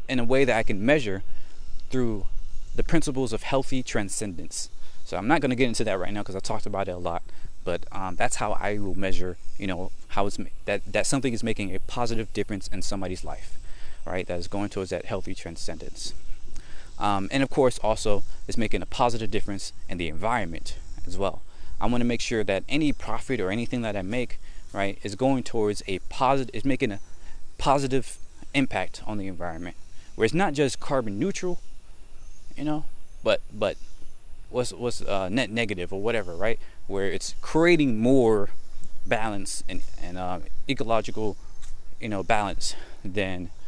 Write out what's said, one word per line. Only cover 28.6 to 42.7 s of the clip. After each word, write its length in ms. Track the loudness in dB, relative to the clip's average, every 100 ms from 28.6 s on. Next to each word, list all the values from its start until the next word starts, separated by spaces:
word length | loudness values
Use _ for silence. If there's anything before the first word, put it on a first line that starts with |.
| 0 0 -2 -4 -4
on 120 | -4
the 80 | -4
environment, 500 | -4 -6 -6 -8 -10 -8 -8 -8
where 100 | -2
it's 100 | 0
not 180 | 2 0
just 280 | 0 0 0
carbon 380 | -2 0 -2 -2
neutral, 420 | -2 -2 -2 -2 -2 -8 -8 -12 -10 -10 -8 -8 -6 -4
you 80 |
know, 200 | -2 0 0 0 -4 -4
but, 180 | -2 0 -2
but 240 | -4 -4 -4 -6 -4 -4 -6 -10 -10 -6
what's, 220 | -6 -6
what's, 280 | -6 -2 0
uh, 260 | 0 0 0
net 220 | -2 -2
negative 420 | -2 -2 -4 -4
or 100 | -2
whatever, 320 | -2 -2 -2
right? 240 | 0 2 2 0 -4 -2
Where 200 | 0 0
it's 280 | -2 -2 -2
creating 600 | 0 4 4 4 4 4
more 500 | 6 6 6 6 6 4 2 2 2 4 4
balance 560 | 2 0 0 0 0 2
and, 140 | 4 2 2
and, 160 | 0 -2
uh, 220 | -2 -2 2 2 2
ecological, 680 | 2 2 2 2 2 2 0 -4 -4 -2 -2 -2 -2
you 80 | -2
know, 140 | -2
balance 520 | 2 2 2 2 2